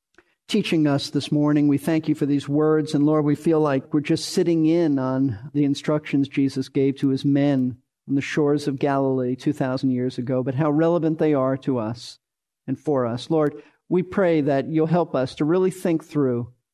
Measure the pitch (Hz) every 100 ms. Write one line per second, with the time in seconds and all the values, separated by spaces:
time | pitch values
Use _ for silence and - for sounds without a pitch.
0 | _ _ _ _ - 214 - 165 151 139
1 | - 143 - 147 147 147 147 139 - 160
2 | 160 147 143 143 143 147 156 156 151 147
3 | 147 156 147 151 170 156 151 135 - 151
4 | 143 160 - 190 170 165 156 170 165 139
5 | 131 131 135 98 139 143 139 143 - 151
6 | - 143 135 - 139 135 131 143 139 135
7 | 139 131 143 139 143 135 127 123 _ _
8 | - 139 - - 147 147 147 135 143 139
9 | 135 131 127 127 151 143 131 131 135 123
10 | 127 131 123 131 131 127 156 147 165 170
11 | 160 156 156 143 131 135 143 123 110 120
12 | - - _ _ _ _ - 131 - 139
13 | 120 120 - 160 147 147 - _ _ 175
14 | 180 208 180 160 147 139 123 156 156 170
15 | 165 139 131 - 151 185 185 165 190 160
16 | - 147 131 120 120 _ _